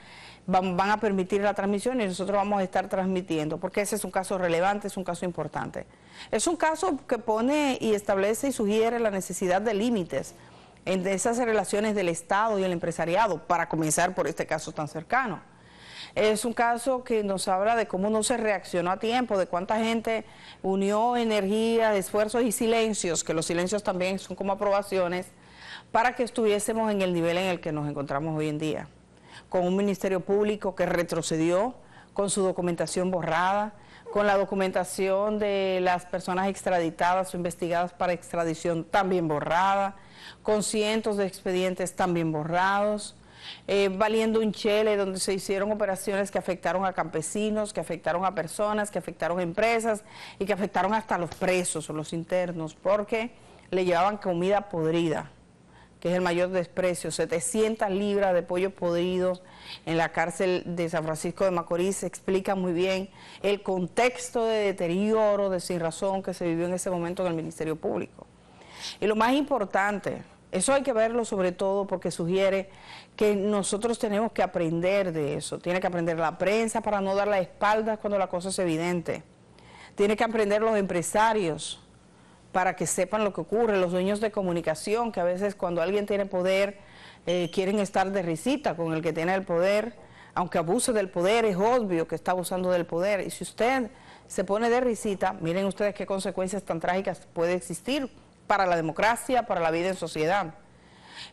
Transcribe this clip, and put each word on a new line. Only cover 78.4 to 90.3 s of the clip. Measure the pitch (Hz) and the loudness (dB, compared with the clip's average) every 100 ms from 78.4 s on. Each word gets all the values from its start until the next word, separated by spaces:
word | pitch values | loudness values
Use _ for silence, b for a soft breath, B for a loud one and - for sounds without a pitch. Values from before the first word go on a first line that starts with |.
| 185 | -4
es | 185 | -2
evidente. | 180 160 170 175 165 - - - - - B B B | 0 0 0 -2 -2 -6 -10 -20 -20 -20 B B B
Tiene | B 202 214 | B 2 4
que | |
aprender | 233 220 208 208 | 2 2 2 2
los | 220 214 | 2 2
empresarios | 190 180 160 208 220 214 175 151 - - - - - B B B - | 2 0 0 2 4 4 0 -2 -6 -12 -16 -20 -20 B B B -4
para | 190 185 180 | 0 2 0
que | 170 | -2
sepan | - 180 214 | 0 0 0
lo | 208 | 0
que | 185 | -2
ocurre, | 160 214 233 196 | -2 0 2 4
los | 180 | 2
dueños | 180 190 208 | 2 0 0
de | 220 | -2
comunicación, | 208 190 170 165 156 - 214 233 | -2 0 0 -2 -2 -2 -2 0
que | 202 | 0
a | |
veces | 175 180 202 196 | 0 0 -2 -2
cuando | 180 170 | -2 0
alguien | 165 202 208 | 0 0 0
tiene | 202 196 | -2 0
poder, | 185 180 190 202 202 B B B B - | 0 2 2 2 -2 B B B B -2
eh, | 180 170 | 0 0
quieren | 185 185 208 | 0 0 0
estar | 190 202 190 | 0 0 0
de | 196 | 0
risita | 170 160 - 285 240 175 | -2 -2 0 0 -2 -2
con | 165 | -2
el | 160 | -2
que | 160 | -2
tiene | 156 165 190 | -2 0 -2
el | |
poder, | 190 170 185 208 220 - B B B | 0 2 2 2 0 -6 B B B